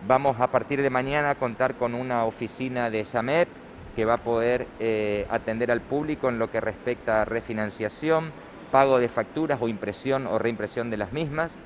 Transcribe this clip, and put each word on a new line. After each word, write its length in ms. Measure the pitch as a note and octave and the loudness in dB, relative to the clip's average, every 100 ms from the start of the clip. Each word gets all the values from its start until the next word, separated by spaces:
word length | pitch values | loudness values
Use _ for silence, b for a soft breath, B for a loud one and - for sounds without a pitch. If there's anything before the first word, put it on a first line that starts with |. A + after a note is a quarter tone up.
| G2 | 4
Vamos 340 | C3 C#3 A#2 | 4 4 2
a 80 | B2+ | 2
partir 320 | B2+ A#2 C#3 | 2 0 0
de 100 | C#3 | 2
mañana 400 | B2+ C3 D3 D3 | 2 0 0 0
a 40 | |
contar 400 | C#3 B2+ A2 C3 | 0 -2 0 0
con 200 | A#2+ B2 | 0 -2
una 300 | A#2+ B2+ A#2+ | -2 -2 0
oficina 640 | A2+ A2 A#2 - B2+ B2+ A#2+ | 0 -2 -8 -4 -4 -2 -2
de 160 | A2 | -2
samep 440 | G#2 B2 A#2 D#3 F3 - - - - - | -2 -2 2 2 0 -2 -18 -18 -10 0
que 80 | |
va 100 | A2 | 2
a 40 | A#2 | 2
poder, 480 | A#2 A#2 A#2 B2 B2 - | 2 2 4 2 -2 -4
eh, 480 | A2+ A2 G#2+ G#2 G2 | 0 2 2 0 0
atender 440 | A#2 A2+ A2 A#2+ | -2 -2 -2 2
al 80 | A#2+ | 0
público 480 | - C#3 D3+ D3 C3 | 0 -2 -2 0 0
en 100 | A#2 | 0
lo 120 | A2+ | 0
que 80 | A2+ | 0
respecta 640 | G#2+ G#2 - A#2+ - A2 | -2 -4 -4 -4 0 2
a 20 | |
refinanciación, 1080 | G#2 A2+ - A2 G#2+ - G#2+ - D3+ D#3+ D#3+ D3 - - - | 2 -2 -4 -4 -4 -2 -4 -2 2 2 2 -10 -18 -18 2
pago 300 | C3+ C#3 C3 | 6 8 6
de 80 | A#2+ | 4
facturas 500 | - A2 - D#3 C#3 | 0 -2 -2 0 0
o 60 | A#2 | 0
impresión 600 | G#2+ G2+ G2+ C3 C3+ C3 | 0 -4 -4 0 0 2
o 100 | A2 | 2
reimpresión 520 | A#2 A2 G#2 - A#2+ | 2 0 -4 -2 -4
de 80 | A2 | -2
las 140 | G2 | -2
mismas. 460 | C#3+ D#3+ D3+ E3 - | -2 -4 -2 -4 -6